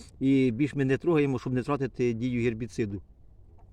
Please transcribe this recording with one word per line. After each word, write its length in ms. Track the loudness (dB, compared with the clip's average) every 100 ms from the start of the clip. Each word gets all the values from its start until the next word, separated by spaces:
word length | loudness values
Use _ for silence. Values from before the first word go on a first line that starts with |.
| -20 -2
І 300 | 2 4 4
більш 240 | 2 -2
ми 100 | 0
не 140 | 0 0
трогаємо, 400 | 2 2 2 0
щоб 140 | -2
не 80 | -2
втратити 520 | -2 -2 -4 -2 -2
дію 300 | 0 -2 0
гербіциду. 600 | 0 -2 -6 -4 -4 -6 -12 -20 -20 -20 -20 -20 -20